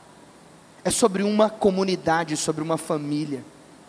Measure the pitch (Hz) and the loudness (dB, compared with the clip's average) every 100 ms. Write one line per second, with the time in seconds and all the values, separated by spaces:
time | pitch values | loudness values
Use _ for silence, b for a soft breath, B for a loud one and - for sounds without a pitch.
0 | - - - - - - - - 180 - | -20 -20 -20 -20 -20 -20 -20 -8 -2 2
1 | 226 185 202 214 214 - 202 185 190 165 | 2 2 0 4 2 4 2 2 0 0
2 | 156 165 160 151 - 151 160 160 - 156 | 0 0 0 -2 -2 -2 -2 -2 -2 -4
3 | 147 147 151 127 - - - - | -2 -4 -4 -8 -10 -20 -20 -20